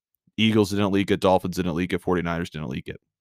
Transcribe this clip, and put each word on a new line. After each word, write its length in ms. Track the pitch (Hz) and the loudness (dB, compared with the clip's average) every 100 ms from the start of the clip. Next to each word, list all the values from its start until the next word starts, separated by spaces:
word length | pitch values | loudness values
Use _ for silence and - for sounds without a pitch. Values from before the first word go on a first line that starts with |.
| _ _ _ - | _ _ _ 0
Eagles 300 | 110 110 98 | 2 4 2
didn't 220 | 101 101 | 2 0
leak 200 | 98 98 | 2 0
it. 80 | 95 | 2
Dolphins 380 | 95 92 95 87 | 4 2 0 -4
didn't 180 | 87 80 | -4 -2
leak 160 | 90 | -2
it. 100 | 90 | -4
Forty-niners 480 | - 87 85 85 90 | -2 -2 -2 -4 -6
didn't 200 | 76 69 | -8 -10
leak 180 | - - | -10 -12
it. 140 | - _ _ | -16 _ _